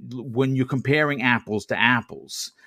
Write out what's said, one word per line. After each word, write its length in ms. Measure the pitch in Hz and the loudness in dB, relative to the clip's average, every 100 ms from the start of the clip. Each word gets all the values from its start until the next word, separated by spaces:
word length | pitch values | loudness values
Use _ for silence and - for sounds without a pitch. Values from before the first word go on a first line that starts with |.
| 120 | -12
l-, 100 | 123 | -14
when 320 | 131 117 135 131 | -6 -2 0 0
you're 80 | 127 | 0
comparing 540 | 135 127 151 151 139 | 0 2 2 2 0
apples 440 | 123 117 - 107 - | 2 2 0 -6 -4
to 120 | 98 | 2
apples, 760 | 117 123 - 73 67 - - _ | 4 4 -2 -16 -14 -12 -12 _